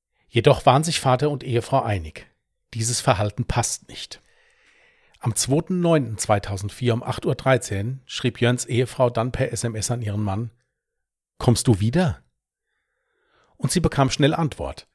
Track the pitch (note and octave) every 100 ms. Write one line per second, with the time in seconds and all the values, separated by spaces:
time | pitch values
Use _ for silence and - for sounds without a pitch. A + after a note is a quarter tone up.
0 | _ _ _ A#2 D3 - C#3 C3 D#3+ -
1 | C3+ B2 D3 C#3+ C#3+ A#2 - A2 G#2+ G2
2 | D#2 - - _ _ _ _ A2+ A2+ B2
3 | - G#2+ G#2 - A#2+ - - - - -
4 | - - _ _ _ _ _ _ _ _
5 | _ _ B2 - B2 C#3+ E3 F#3 E3+ D#3+
6 | A#2 G#2+ - G#2 - G2 G2 - B2 A2+
7 | - - F3+ C3+ C3 C3 - G2 G#2+ C3+
8 | - - B2 - A#2 B2 - A#2+ B2 -
9 | B2 A#2 B2 - C3 A2+ A#2 G#2+ - A#2+
10 | G#2 G#2 G#2 G2 A#2 - _ _ _ _
11 | _ _ _ - - A#2 - G2 A2 E3
12 | E3+ E2+ _ _ _ _ _ _ _ _
13 | _ _ _ _ _ - C#3+ F3+ D#3+ -
14 | C3+ - C#3 D3 D#3 - C2+ - -